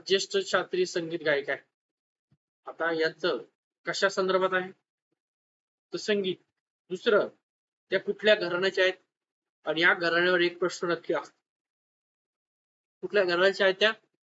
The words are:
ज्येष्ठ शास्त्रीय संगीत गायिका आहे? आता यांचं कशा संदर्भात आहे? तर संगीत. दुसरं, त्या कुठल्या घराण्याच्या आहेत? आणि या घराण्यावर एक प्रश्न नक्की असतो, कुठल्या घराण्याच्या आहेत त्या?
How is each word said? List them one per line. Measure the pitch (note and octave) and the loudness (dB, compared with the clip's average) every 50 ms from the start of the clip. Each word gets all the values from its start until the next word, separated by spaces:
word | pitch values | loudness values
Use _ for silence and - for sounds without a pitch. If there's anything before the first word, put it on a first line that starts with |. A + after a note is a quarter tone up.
| F3 | -2
ज्येष्ठ | - F#3 G3 F#3 - - G3 F#3+ | 0 0 0 0 -2 -4 -4 -2
शास्त्रीय | - - F#3 E3+ - - F3+ F#3 | 0 -2 -2 -2 -2 -2 -2 -2
संगीत | F3 - F#3 E3 D#3+ E3 E3+ D3 | -2 -2 -6 -6 -6 -6 -4 -2
गायिका | D#3 D3 C#3 C#3 C#3+ C#3 | 0 0 0 -2 -4 -6
आहे? | - - _ _ _ _ _ _ _ _ _ _ _ _ _ _ _ _ _ _ _ _ | -8 -10 _ _ _ _ _ _ _ _ _ _ _ _ _ _ _ _ _ _ _ _
आता | - B2+ - E3 E3 E3 | -14 -8 -6 -4 -2 0
यांचं | D#3+ D#3+ E3 E3 - - F3+ C#3+ A2+ - - _ _ _ _ _ _ - | 0 -2 -2 -2 -4 -4 -2 -2 -4 -6 -12 _ _ _ _ _ _ -10
कशा | F#3 E3 - G3+ G3 | -10 -4 -2 -2 0
संदर्भात | G3 G3+ F#3+ F#3 F#3+ F#3 F#3 F#3 F#3 | 0 0 0 0 2 2 2 0 0
आहे? | F#3 F#3 F#3 - _ _ _ _ _ _ _ _ _ _ _ _ _ _ _ _ _ _ _ _ _ _ _ - | -2 -4 -6 -10 _ _ _ _ _ _ _ _ _ _ _ _ _ _ _ _ _ _ _ _ _ _ _ -12
तर | |
संगीत. | F3 - - G#3+ G3+ F#3+ F#3 F3 - _ _ _ _ _ _ _ _ _ - | -8 -4 -2 -2 -2 -2 -4 -6 -6 _ _ _ _ _ _ _ _ _ -12
दुसरं, | F3+ F#3 - B3 G#3 G3 C3+ - - _ _ _ _ _ _ _ _ _ _ - | -12 -4 0 2 2 2 2 0 -6 _ _ _ _ _ _ _ _ _ _ -4
त्या | F3+ F#3+ | -4 -2
कुठल्या | - G3 G3+ - - G#3+ G#3+ | -2 -4 -6 0 4 4 4
घराण्याच्या | G#3 F3+ F3 F3 F3 F#3+ F#3+ F#3 G3 F#3 | 4 2 -2 -2 0 0 0 2 2 2
आहेत? | F#3 F#3+ - _ _ _ _ _ _ _ _ _ _ _ _ - | 2 0 -4 _ _ _ _ _ _ _ _ _ _ _ _ -8
आणि | D#3 D#3 D#3 | -6 0 2
या | E3+ F3+ G3+ | 4 4 4
घराण्यावर | F#3+ E3+ E3 D#3+ E3+ F3 F3+ F#3 F3 | 2 0 0 2 2 2 2 2 2
एक | F3 F3 F3 - | 2 0 -2 -2
प्रश्न | F#3 E3+ - - - F3 | -4 -4 -4 -4 -4 -4
नक्की | E3+ E3 - - E3+ | -4 -4 -4 -4 -4
असतो, | D3 - - _ _ _ _ _ _ _ _ _ _ _ _ _ _ _ _ _ _ _ _ _ _ _ _ _ _ _ _ _ _ _ _ _ _ - | -4 -6 -10 _ _ _ _ _ _ _ _ _ _ _ _ _ _ _ _ _ _ _ _ _ _ _ _ _ _ _ _ _ _ _ _ _ _ -10
कुठल्या | F3+ - G#3 F#3+ | -2 0 0 0
घराण्याच्या | F3+ F3 F3 F#3 G3 F#3+ G3 G3+ | 2 2 2 2 2 2 2 2
आहेत | F#3+ F#3 F#3 | 2 2 2
त्या? | G3+ G#3+ A3 - _ _ _ _ | 2 0 0 -2 _ _ _ _